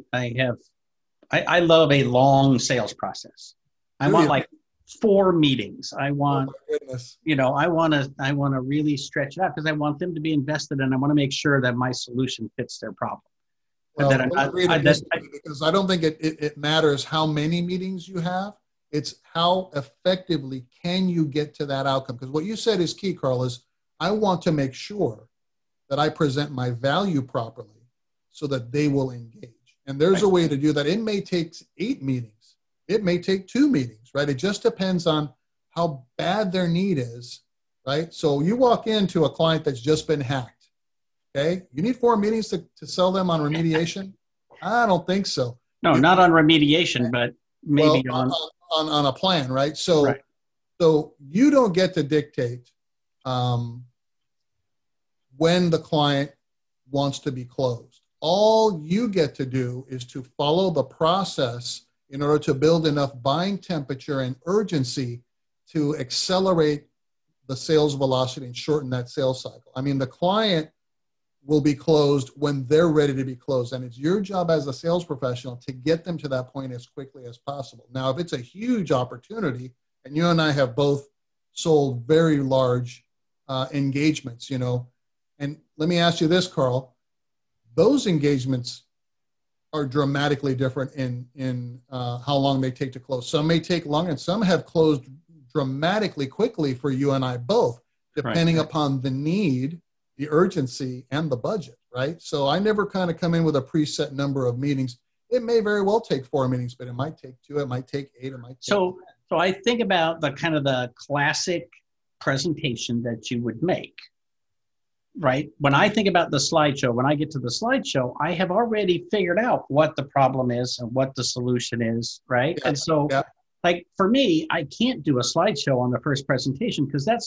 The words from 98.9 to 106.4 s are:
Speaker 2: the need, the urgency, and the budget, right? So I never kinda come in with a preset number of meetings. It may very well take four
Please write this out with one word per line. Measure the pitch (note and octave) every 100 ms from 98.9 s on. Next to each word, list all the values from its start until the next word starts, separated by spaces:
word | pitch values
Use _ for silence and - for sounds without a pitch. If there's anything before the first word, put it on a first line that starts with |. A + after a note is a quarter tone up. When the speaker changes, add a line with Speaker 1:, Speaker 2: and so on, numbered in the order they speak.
| C3+
Speaker 2:
the | C3
need, | C3 D3 F#3+ F#3+ B2+ C3+ E3+ _ _ _ -
the | D3
urgency, | D3+ F#3+ F3 B2+ - C3+ B2+ -
and | C#3+ D#3+
the | B2+
budget, | D3+ G#3+ C#3 - _
right? | B2 C#3 F3
So | - D3+ C#3
I | E3
never | G#3 G#3+
kinda | G3+ F#3+ F3+
come | E3 E3+
in | E3
with | D#3+ C#3+
a |
preset | B2+ D#3+ D3+ - C#3+
number | C3+ C#3+ C#3 B2
of | A#2+
meetings. | C#3+ C#3 C3 - _ _ -
It | B3
may | A3+ A#3
very | G#3 G#3
well | G3 A3
take | A3 C3+ B2+
four | D3